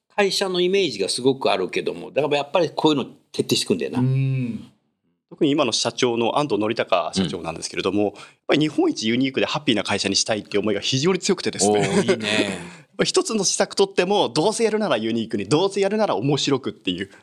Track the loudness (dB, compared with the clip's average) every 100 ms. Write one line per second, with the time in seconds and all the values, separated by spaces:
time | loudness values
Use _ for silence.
0 | _ 0 0 0 0 0 2 2 0 -2
1 | -4 2 2 2 0 0 0 -2 -4 -6
2 | -4 -2 0 0 0 0 0 2 2 2
3 | -2 -10 _ -6 -2 -2 0 -2 -2 0
4 | 0 2 0 -2 -4 -6 -12 _ _ _
5 | _ _ _ 0 2 4 2 0 -2 0
6 | 0 2 0 0 0 0 0 -2 0 0
7 | 0 -2 -2 -4 -8 -10 -8 -4 -2 0
8 | -2 -4 -16 _ -2 0 2 2 0 0
9 | -2 0 0 0 -2 -2 0 0 0 -2
10 | 0 -2 -2 -4 -2 -2 0 -2 -2 0
11 | 0 0 0 -2 -2 0 2 2 2 2
12 | 2 0 0 0 0 -4 -12 -18 -14 -2
13 | 0 0 0 -2 0 0 0 2 2 2
14 | 2 2 2 2 0 2 0 0 0 0
15 | 0 -2 -2 -4 2 2 2 0 0 2
16 | 0 0 0 0 0 -2 -2 -6 -6 -6
17 | -8 -14